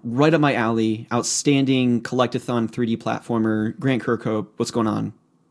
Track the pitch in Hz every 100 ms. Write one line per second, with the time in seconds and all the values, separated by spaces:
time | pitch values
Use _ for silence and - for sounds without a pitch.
0 | 117 123 151 160 143 120 113 113 110 110
1 | 123 120 - - 147 139 131 131 123 117
2 | - 127 120 123 - 120 110 123 113 113
3 | 113 113 - 117 113 107 110 - 135 123
4 | 123 113 117 110 98 - 117 120 110 104
5 | 107 - _ _ _